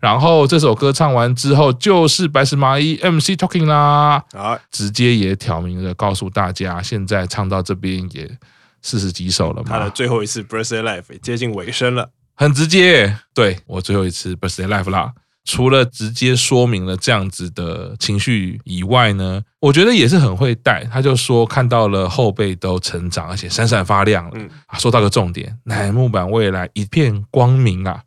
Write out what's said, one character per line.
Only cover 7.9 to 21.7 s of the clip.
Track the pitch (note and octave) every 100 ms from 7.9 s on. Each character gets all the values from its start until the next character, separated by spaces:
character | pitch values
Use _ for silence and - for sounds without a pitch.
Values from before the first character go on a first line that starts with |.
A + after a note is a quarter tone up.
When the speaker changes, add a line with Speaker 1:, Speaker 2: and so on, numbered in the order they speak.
| F#2 F#2
Speaker 1:
也 | D2 D2+ B2 _ _ _ _
四 | - A2+
十 | G2
几 | F2 F2+
首 | F2+ E2
了 | D#2
嘛。 | -
Speaker 2:
他 | A2+
的 | G#2
最 | - B2
后 | A#2
一 | G#2
次 | A#2
Birthday | G#2 A2 A2 A2+
Live | A2+ G2 -
也 | -
接 | - A#2+
近 | A#2+
尾 | G#2 F2
声 | B2 B2
了。 | B2 A2 _ _
Speaker 1:
很 | _ D3
直 | C#3 D#3
接， | F#3 F3+ D#3+ G2+ G2+ _
对， | - G#2+ F2+ _
我 | F#2
最 | F2+
后 | G2+ F#2
一 |
次 | E2+ - F2+
Birthday | F#2+ F2 F#2
Live | G#2 F#2
啦。 | F#2+ G#2 - _ _
除 | - - B2+
了 | C3+
直 | B2 - A2
接 | A#2 B2+
说 | B2+ - C3 B2
明 | G#2 F#2
了 | F#2
这 | -
样 | A2+ F#2+
子 | - F2+
的 | - E2+ E2 F#2 G#2+
情 | - G2+
绪 | G2 A2+ F#2 F#2+
以 | - F2+
外 | F2+ B2 A#2
呢， | G2 F#2 F#2+ - _
我 | C#3+
觉 | C#3
得 | G3+
也 | A#3+ A#2+
是 | F3+
很 | C3
会 | F#2 C3
带。 | A2+ - G#2 A#2+
他 | A#2
就 | C3+
说 | B2+ - A#2+
看 | A2+ -
到 | B2+